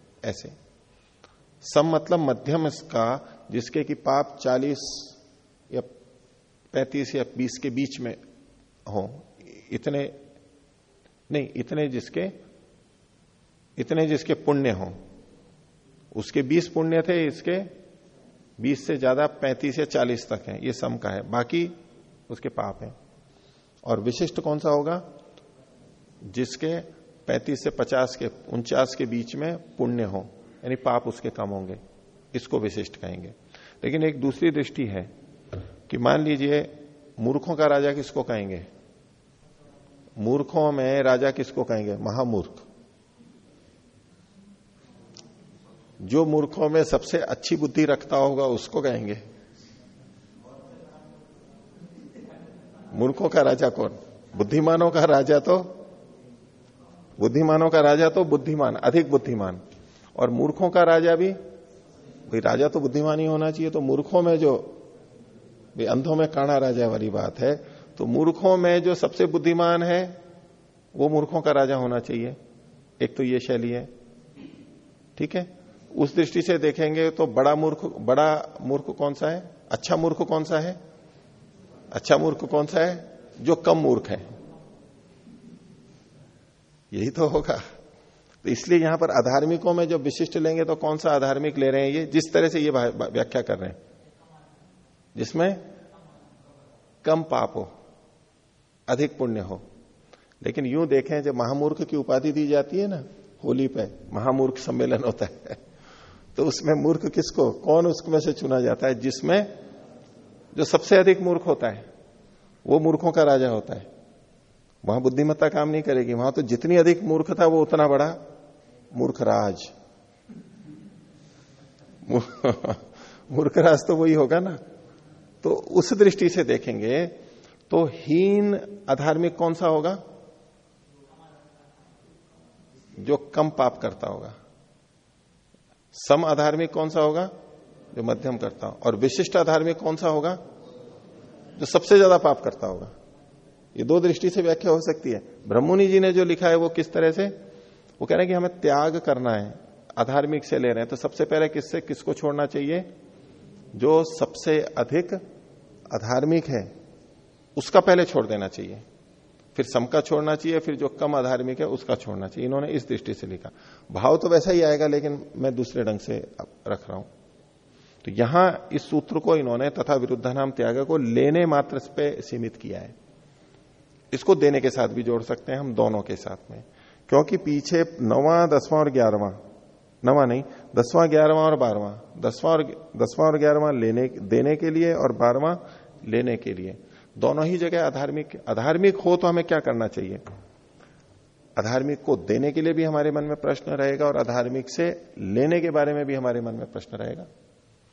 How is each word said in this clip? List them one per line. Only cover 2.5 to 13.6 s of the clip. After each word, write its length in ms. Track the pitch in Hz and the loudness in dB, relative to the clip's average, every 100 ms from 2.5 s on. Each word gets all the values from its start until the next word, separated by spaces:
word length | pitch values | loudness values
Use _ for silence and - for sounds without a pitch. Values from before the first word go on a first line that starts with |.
| 160 156 | -2 -2
का, 720 | - - 113 113 139 - - - | -6 -6 -2 0 -2 -8 -20 -8
जिसके 340 | 117 117 156 | -8 -4 -6
कि 100 | 147 | -6
पाप 440 | 147 135 139 143 - | -6 -2 0 -2 -4
चालीस 720 | 131 127 143 135 - - - - _ _ _ _ - | -2 0 -2 -6 -8 -14 -18 -20 _ _ _ _ -10
या 80 | 123 - - _ _ _ _ _ _ _ | -10 -10 -18 _ _ _ _ _ _ _
पैंतीस 420 | 135 131 143 131 | -4 -4 -4 -4
या 100 | 135 120 - | -4 -6 -4
बीस 220 | 123 - | -6 -4
के 80 | 139 | -6
बीच 300 | 120 135 - | -4 -6 -6
में 160 | 117 - - _ _ _ _ _ 101 | -10 -12 -18 _ _ _ _ _ -8
हो, 360 | 101 101 143 - _ - - - | -6 -6 -12 -20 _ -20 -20 -12
इतने 540 | 110 147 143 143 - - _ _ _ _ _ _ _ _ _ - | -8 -4 -4 -6 -12 -20 _ _ _ _ _ _ _ _ _ -8
नहीं, 160 | 147 - 127 | -6 -6 -8
इतने 320 | - 151 147 | -6 -4 -4
जिसके, 420 | 123 - 160 190 - - _ _ _ _ _ _ _ _ _ _ _ | -4 -8 -8 -8 -10 -20 _ _ _ _ _ _ _ _ _ _ _